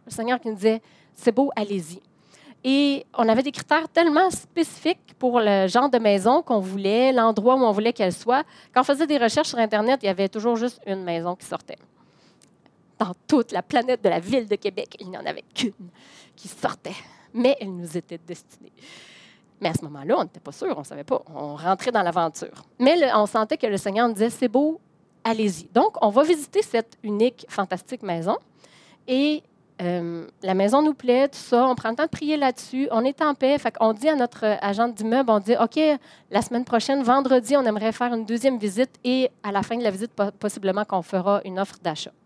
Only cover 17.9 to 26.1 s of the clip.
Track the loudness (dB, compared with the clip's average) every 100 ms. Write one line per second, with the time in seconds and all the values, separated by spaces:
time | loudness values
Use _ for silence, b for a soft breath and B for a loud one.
17.9 | -10 -10 -14 -16 -18 -20 -20 -20 _ B
18.9 | B B B B B B -8 -6 -4 -8
19.9 | -10 -2 -2 -2 -10 -18 -8 -6 -6 -10
20.9 | -12 -6 -6 -6 -12 -10 -6 -2 -2 0
21.9 | 0 2 0 0 -2 -14 -16 -16 0 4
22.9 | 4 4 4 2 0 -2 -2 -2 -2 -2
23.9 | 0 0 2 -2 0 0 2 0 -2 _
24.9 | _ _ _ -4 0 0 -2 -2 2 2
25.9 | 2 2